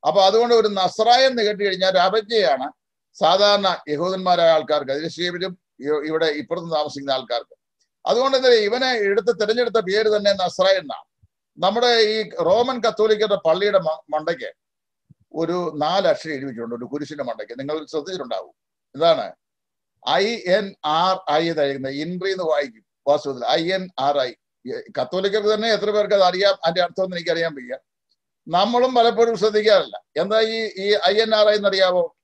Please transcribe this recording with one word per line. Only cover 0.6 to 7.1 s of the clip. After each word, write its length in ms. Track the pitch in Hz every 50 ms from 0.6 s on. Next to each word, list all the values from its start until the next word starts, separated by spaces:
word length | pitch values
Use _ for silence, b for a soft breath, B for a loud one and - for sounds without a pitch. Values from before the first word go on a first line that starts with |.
| 220 214
നസ്രായൻ 640 | 202 196 185 180 - - 220 226 240 254 262 262
എന്ന് 120 | 254 240 220
കേട്ട് 200 | 208 208 185 202
കഴിഞ്ഞാൽ 280 | 202 185 185 185 190
ഒരു 60 | 190 185
അപജ്ഞയാണ് 760 | 175 190 185 226 214 202 233 220 196 165 143 135 160 180 - _ _ _ _ _ _ _ _
സാധാരണ 640 | - - 156 175 190 202 202 208 202 202 190 175 - - -
യഹൂദന്മാരായ 600 | 147 143 170 185 190 185 185 180 180 175 170 165
ആൾക്കാർക്ക്, 420 | 160 156 151 - 156 147 143 135
അതിന് 160 | 135 143 156 165
ശേഷം 500 | 160 156 170 180 175 175 180 190 180 _ _ _ _ _
ഇവ-, 260 | 123 143 151 151 143
ഇവിടെ 200 | 156 160 156 165
ഇപ്പുറത്ത് 420 | 160 151 151 139 - 165 175 170 170
താമസിക്കുന്ന 440 | 165 156 151 151 139 143 139 139